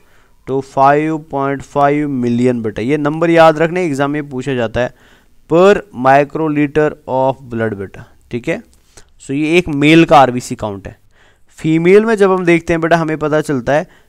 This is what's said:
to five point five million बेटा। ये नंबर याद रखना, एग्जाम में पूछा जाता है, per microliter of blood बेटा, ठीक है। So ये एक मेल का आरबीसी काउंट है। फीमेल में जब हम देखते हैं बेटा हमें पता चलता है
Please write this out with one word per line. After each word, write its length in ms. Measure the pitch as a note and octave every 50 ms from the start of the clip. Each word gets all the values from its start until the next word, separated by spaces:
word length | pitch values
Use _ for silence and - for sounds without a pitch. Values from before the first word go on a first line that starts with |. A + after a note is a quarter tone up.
| _ _ _ _ _ _ _ _ _ -
to 140 | C3 C3+ C3+ - -
five 460 | - C3+ C#3 C#3+ D3 D#3 D#3+ D#3+ D3+ D#3 - C#3+
point 280 | C#3 C3+ C#3 C#3 C3 C3 -
five 400 | - D3 C#3+ C#3+ D3 D3 D3+ D3 C#3 B2+ A#2+
million 380 | A#2+ A#2+ A#2+ B2 B2+ B2 A#2+
बेटा। 200 | A2 A2 G#2 G#2+
ये 160 | G#2+ B2 D3 D3+
नंबर 320 | C#3+ D3 D#3 D#3+ E3+ E3+
याद 280 | E3 E3 D#3+ D#3+ D#3+ D3+
रखना, 220 | E3 E3 E3+ F3+
एग्जाम 320 | F#3 E3 C#3 C3 C#3+ C#3
में 180 | D3 D3+ D3 D3
पूछा 240 | C3+ B2+ B2+ C#3 C3+
जाता 260 | B2 A2+ A2 A2+ A#2
है, 140 | B2 - _ _ _ _ _ _ _ _ _ _ _ -
per 260 | D3+ E3+ F#3 G3 G#3 F#3 - - - A2+ B2+ C3
microliter 840 | C3+ C#3+ D3 C#3+ - D#3 D#3+ D#3 D3 D3 D3 C#3+ C#3 D3+ D3+ D3+ - - - -
of 260 | B2+ C3 C3 C3+ C3 C3 C#3 A#2+ A#2+
blood 200 | A2+ A2 A2 G#2
बेटा, 320 | G2 G2 F#2 - - - _ _ _ _ -
ठीक 160 | - B2 A#2+ D#3+
है। 140 | E3+ A#3+ - _ _ _ _ _ _ - - _ _ _
So 100 | - -
ये 260 | C3+ C#3+ D#3 D3+ E3 F3+
एक 100 | E3+ E3
मेल 380 | D3 C#3 D3 D3+ D#3+ E3+ D#3+
का 140 | C#3+ D#3+ D3
आरबीसी 360 | C3+ B2+ B2 B2 - - B2+
काउंट 320 | - A#2+ G#2+ G2 G2 F#2+ G2
है। 120 | A2 _ _ _ _ _ _ _ _ _ _ _ _ -
फीमेल 460 | - D#3+ D#3 E3 E3 F3 F#3+ G#3 A3
में 100 | A3+ A3+
जब 160 | G3 G3+ F#3+
हम 140 | F#3+ F#3 F#3
देखते 280 | E3 E3+ E3 E3 - E3+
हैं 80 | E3
बेटा 160 | D#3+ E3 E3 E3+
हमें 200 | D#3+ D#3 D#3 C#3+
पता 240 | D3+ D3+ D3 D3+
चलता 320 | C#3+ - D3 B2+ A#2 C3+ C#3
है 140 | D#3 F#3 - _ _ _